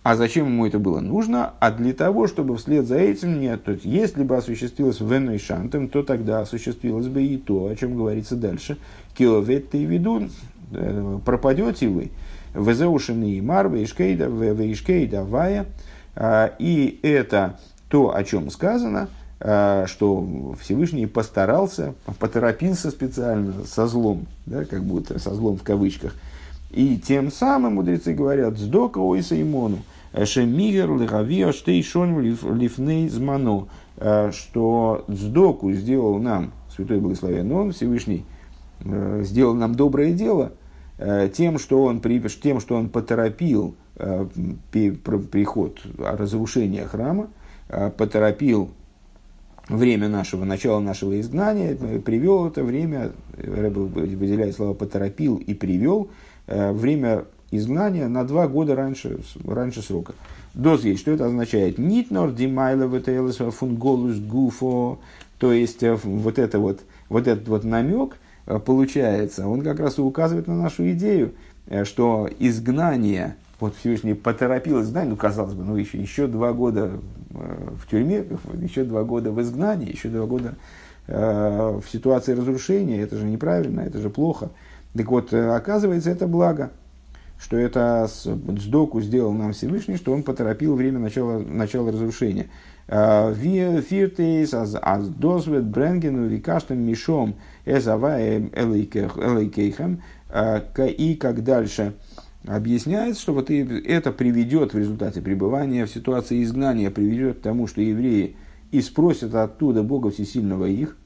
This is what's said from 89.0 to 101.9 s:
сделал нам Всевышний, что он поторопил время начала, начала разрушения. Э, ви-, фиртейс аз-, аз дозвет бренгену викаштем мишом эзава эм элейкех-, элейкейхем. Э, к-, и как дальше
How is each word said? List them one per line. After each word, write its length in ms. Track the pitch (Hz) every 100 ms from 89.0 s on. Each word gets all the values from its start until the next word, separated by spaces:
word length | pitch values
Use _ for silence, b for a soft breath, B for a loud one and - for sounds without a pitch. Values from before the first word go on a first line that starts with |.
сделал 320 | 104 123 113
нам 200 | 107 107
Всевышний, 440 | 101 120 196 202 180
что 160 | 135
он 80 | 135
поторопил 540 | 143 131 110 110 156 131
время 240 | 131 131
начала, 400 | 110 127 120 113
начала 520 | - 90 107 127 117
разрушения. 540 | 110 113 113 117 92 - B B B -
Э, 460 | 104 107 107 110
ви-, 480 | 107 147 190 180 170
фиртейс 720 | - 190 190 190 165 160 151
аз-, 220 | 117 107 107
аз 280 | - 101 101
дозвет 580 | - 156 180 165 147 113
бренгену 640 | 107 151 180 160 131 113
викаштем 520 | 110 170 165 - 127
мишом 540 | 117 113 - 160 110 101 B B -
эзава 540 | 135 113 110 139 143
эм 320 | 110 107 110
элейкех-, 640 | - 117 104 101 107 101 -
элейкейхем. 840 | 120 120 107 - 101 - 170 175 B B -
Э, 320 | - 110 107 -
к-, 120 | - 131
и 300 | - 160 156
как 280 | 131 117
дальше 500 | 117 127 107 - 101